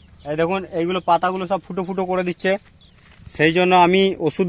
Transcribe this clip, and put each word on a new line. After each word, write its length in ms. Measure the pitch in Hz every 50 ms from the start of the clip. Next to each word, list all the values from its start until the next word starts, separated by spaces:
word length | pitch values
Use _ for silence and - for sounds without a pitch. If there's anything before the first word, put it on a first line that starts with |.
| - - - - - 147
এই 60 | 156 156
দেখুন, 200 | 165 170 190 196 180 - 185 165
এইগুলো 200 | 170 175 185 185 - 180
পাতাগুলো 360 | 170 165 185 185 185 190 185
সব 140 | 170 196 180 -
ফুটো 160 | - 180 190 180
ফুটো 180 | 180 190 190 185 180
করে 120 | 185 185 185 180
দিচ্ছে, 220 | 175 - - 190 196 196 - _ _ _ _ _ _ _ _ - - - - - -
সেই 160 | - 151 165 165
জন্য 160 | 180 180 180 180 180 175
আমি 160 | 175 185 190 196 190 - - 170
ওষুধ 200 | 151 - - 190